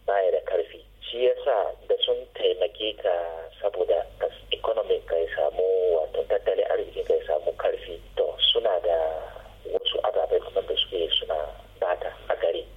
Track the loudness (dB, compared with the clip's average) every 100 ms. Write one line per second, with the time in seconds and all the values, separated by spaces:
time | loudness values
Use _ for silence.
0 | 2 2 4 2 0 -2 -2 -8 -20 -18
1 | -10 0 2 2 2 2 0 -4 0 0
2 | 2 0 -2 -2 0 2 0 -2 -6 -2
3 | 0 0 -2 -8 -12 -4 -4 0 2 2
4 | 0 -4 -4 -4 -8 -4 0 0 2 0
5 | 2 0 0 0 0 2 2 4 4 4
6 | 2 -2 0 0 2 2 2 0 -2 -6
7 | 0 0 2 0 0 -2 -2 -2 -6 -14
8 | -12 -2 -2 2 2 4 2 2 2 2
9 | 2 -2 -8 -14 -18 -16 -4 -2 -2 0
10 | 0 0 2 2 2 -4 -2 -2 -2 0
11 | 0 0 0 -4 -4 -8 -18 -4 -2 0
12 | -4 -8 -4 0 0 0 -6